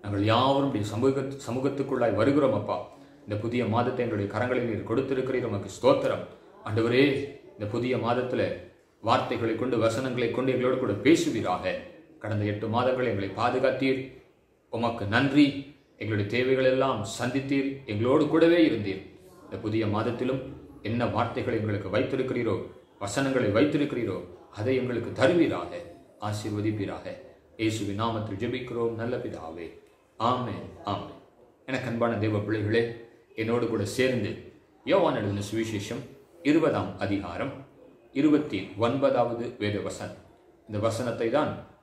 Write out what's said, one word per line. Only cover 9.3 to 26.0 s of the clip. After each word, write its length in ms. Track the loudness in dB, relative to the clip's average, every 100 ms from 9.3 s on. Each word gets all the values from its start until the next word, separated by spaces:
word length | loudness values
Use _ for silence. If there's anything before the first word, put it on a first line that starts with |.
| -2 -2 -2
கொண்டு, 220 | 0 2
வசனங்களை 540 | 2 2 -2 -2 -2
கொண்டு 200 | 0 0
எங்களோடு 260 | 2 2 0
கூட 160 | 0
பேசுவீராக. 800 | 2 6 6 4 -2 -2 -2 -2 -4 -8 -20 -20 -12
கடந்த 260 | -6 -2 -2
எட்டு 220 | -2 -2
மாதங்கள் 420 | 0 2 2 0
எங்களை 180 | -2 -4
பாதுகாத்தீர், 680 | -2 0 2 0 2 0 0 -4 -16 _ _ _ _ _
உமக்கு 360 | -4 -2 -2 2
நன்றி. 420 | 2 4 6 6 4 -12 -18 _ _
எங்களுடைய 320 | -4 -2 0
தேவைகள் 380 | 0 2 4 4
எல்லாம் 300 | 4 2 0 -4 -4
சந்தித்தீர், 500 | -2 -2 0 0 0 -4 -6
எங்களோடு 420 | 0 4 4 4
கூடவே 340 | 6 6 6 4
இருந்தீர். 360 | 4 -2 -6 -8 -20 -20 -20
இந்த 140 | -14 -8
புதிய 240 | -2 0 0
மாதத்திலும் 560 | 0 0 -2 -2 -2 -6 -14 -18 -10
என்ன 240 | -4 -2 0
வார்த்தைகளை 540 | 0 -2 -2 -2 -2
எங்களுக்கு 300 | 0 -2 0
வைத்திருக்கிறீரோ, 680 | 0 0 -2 -2 0 0 -2 -6 -16 -20 -10
வசனங்களை 500 | -4 -2 0 2 2
வைத்திருக்கிறீரோ, 680 | 4 4 2 0 -2 -4 -4 -8 -18 -18
அதை 240 | -6 0 0
எங்களுக்கு 360 | 0 -4 -4
தருவீராக, 640 | 2 4 6 4 0 -6 -10 -14 -18